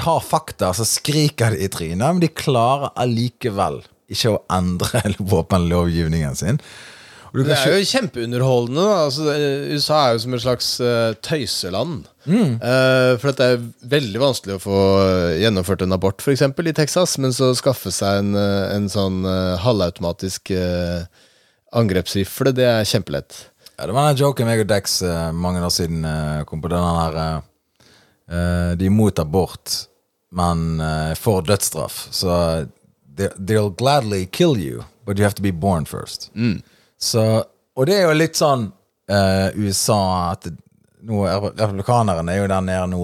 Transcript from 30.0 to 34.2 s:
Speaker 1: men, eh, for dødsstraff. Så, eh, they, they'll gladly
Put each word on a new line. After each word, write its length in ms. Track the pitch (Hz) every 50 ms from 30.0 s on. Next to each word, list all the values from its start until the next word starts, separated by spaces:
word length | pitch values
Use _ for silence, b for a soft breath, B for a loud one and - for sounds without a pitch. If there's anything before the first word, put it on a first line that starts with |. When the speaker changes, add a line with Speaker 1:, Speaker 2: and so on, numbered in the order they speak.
| _ _ _ _ _ _ 87
Speaker 1:
men, 480 | 90 87 87 85 82 82 82 80 80
eh, 340 | 78 78 78 78 78 78 80
for 320 | - - 120 104 95 80
dødsstraff. 600 | 78 104 98 - - - 80 62 - - - - -
Så, 160 | - - - 92 87 87 87 82 82 82
eh, 80 | 76 - - _ _ _ _ _ _ _ 69
they, 140 | 76 98 92 - -
they'll 320 | 98 98 110 107 104 101
gladly 560 | 87 - 117 135 143 147 123 107 104 95